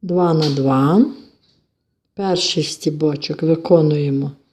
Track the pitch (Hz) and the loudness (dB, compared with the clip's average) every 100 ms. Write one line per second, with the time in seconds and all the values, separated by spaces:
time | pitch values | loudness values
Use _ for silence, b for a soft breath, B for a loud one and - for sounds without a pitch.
0 | 180 175 175 160 156 139 135 131 139 185 | -2 0 2 2 0 0 0 2 2 4
1 | 285 - B B B B _ _ _ _ | 2 0 B B B B _ _ _ _
2 | _ - 196 180 - - 147 - - 147 | _ -8 -4 -2 -2 -2 -4 -4 -6 -2
3 | 151 143 - 151 160 165 165 170 156 151 | -2 -2 -8 -4 0 0 4 4 4 0
4 | 143 139 139 139 _ | -2 -2 -4 -10 _